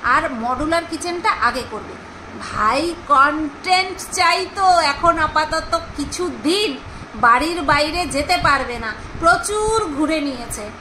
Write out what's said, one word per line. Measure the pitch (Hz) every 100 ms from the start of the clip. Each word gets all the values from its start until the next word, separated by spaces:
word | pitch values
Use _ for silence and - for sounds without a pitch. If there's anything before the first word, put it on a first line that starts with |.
আর | 233 269 320
মডুলার | 254 233 254 302 330 339
কিচেনটা | 330 349 349 427
আগে | - 233 247 226
করবে। | 208 - 180 - - - -
ভাই, | - - 214 254 339 330 -
content | 285 277 302 302 - 370 370 370 370 - -
চাই | 339 349 370 -
তো। | 381 349
এখন | 311 277 339 330
আপাতত | 311 311 311 320 320 339 339 -
কিছু | 285 - 359 247
দিন | 226 381 427 254 - - - 208
বাড়ির | 233 247 302 339
বাইরে | 285 294 302 330 349
যেতে | 269 294 349
পারবে | 339 277 247 240
না, | 226 214 - -
প্রচুর | 330 359 349 415 427 440 403 277
ঘুরে | 302 320
নিয়েছে। | 285 254 233 - 208 220